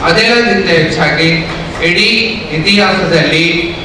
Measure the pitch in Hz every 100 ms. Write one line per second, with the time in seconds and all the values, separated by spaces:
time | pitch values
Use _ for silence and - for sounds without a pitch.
0 | - 214 233 240 226 196 170 165 156 156
1 | 156 160 165 165 - - - - 247 -
2 | - 226 226 - - 156 196 202 190 185
3 | 180 165 147 156 170 170 170 -